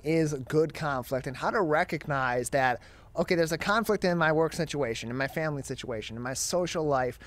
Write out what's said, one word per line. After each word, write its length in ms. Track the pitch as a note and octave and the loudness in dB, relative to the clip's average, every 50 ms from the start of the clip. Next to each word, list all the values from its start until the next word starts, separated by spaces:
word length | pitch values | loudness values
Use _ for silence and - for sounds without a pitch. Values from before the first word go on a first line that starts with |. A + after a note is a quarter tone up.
| - | -2
is 300 | D3 E3 E3 D#3+ D3 D3 C3+ B2 - | 0 2 2 2 2 0 -4 -4 0
good 240 | D3 D#3 D#3+ D#3 - | 2 2 2 2 0
conflict 520 | - E3 D3 C#3 A2 A#2 - C#3 B2+ B2 | -4 -4 -2 -2 -4 -2 -2 -2 -2 -2
and 100 | D3 B2+ | -4 -6
how 140 | - - G3+ | -4 -2 0
to 120 | A#3+ A#3 | 2 2
recognize 880 | F#3+ D#3 D3+ D#3 F3+ - F3 D3 - - C#3+ C3+ C3 B2+ B2 B2 B2 - | 2 4 4 2 2 2 -2 -4 -2 -2 0 0 0 0 0 0 0 0
that, 300 | - C#3 C3 B2+ B2 - - - - - - - - | 2 2 4 4 2 0 -4 -14 -20 -20 -20 -6 -4
okay, 180 | - E3+ - F#3 | -2 0 2 2
there's 180 | E3+ E3 D#3 | 2 2 2
a 60 | E3+ D#3 | 0 -2
conflict 460 | - G3+ G3+ A#3 G#3+ - G#3 F#3 - | 0 2 2 2 2 2 2 2 2
in 140 | F#3 F3 E3+ | 2 2 4
my 140 | D#3+ D#3 | 4 4
work 200 | D#3 D#3 D#3+ D#3 | 4 4 2 2
situation, 580 | - - E3 C#3+ - C#3+ C#3 A#2 A2+ - - A2+ | 0 -2 -4 -2 -2 -2 -2 -2 -2 -4 -6 -6
in 60 | B2 | -4
my 120 | C3 C3+ C3+ | -4 -4 -4
family 340 | - E3 D#3+ D#3 D3 C#3 | -2 -4 -4 -4 -4 -6
situation, 540 | B2 - C3 - - B2+ A#2 A2 G#2 - A2 | -6 -8 -8 -8 -8 -8 -8 -8 -8 -8 -8
in 60 | A#2 | -8
my 120 | A#2+ C3 C3+ | -6 -6 -4
social 500 | - - - - F3 F3+ D#3+ - F3 D#3 | -4 -2 0 0 0 0 0 0 -2 0
life, 340 | D3 C#3 C3 B2+ B2 - - - | 2 2 2 2 0 -4 -8 -14